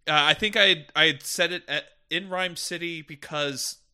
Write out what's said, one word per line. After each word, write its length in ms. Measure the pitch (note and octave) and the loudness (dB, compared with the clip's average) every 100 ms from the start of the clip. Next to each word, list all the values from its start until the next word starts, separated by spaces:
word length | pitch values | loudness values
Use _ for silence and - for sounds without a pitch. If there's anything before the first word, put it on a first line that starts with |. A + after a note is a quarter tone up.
| - | 0
uh, 200 | D3+ D3 | 4 4
I 80 | |
think 220 | D3+ G#3+ G#3+ | 4 2 4
I 80 | G3 | 4
had, 200 | E3+ C#3+ | 4 0
I 100 | D3+ D#3+ | 2 2
had 160 | C#3 | 2
set 260 | - - E3+ | -4 -2 -2
it 140 | F3 - | -2 -6
at, 180 | D3 - _ - | -6 -6 _ -8
in 180 | E3+ F#3+ | -6 -4
Rhyme 260 | F#3 F#3 E3+ | -4 -4 -6
City 460 | - F3 E3+ E3 | -8 -6 -6 -8
because 760 | D3+ D3 - D3+ C#3+ C3 - - _ | -12 -16 -8 -4 -2 -4 -8 -10 _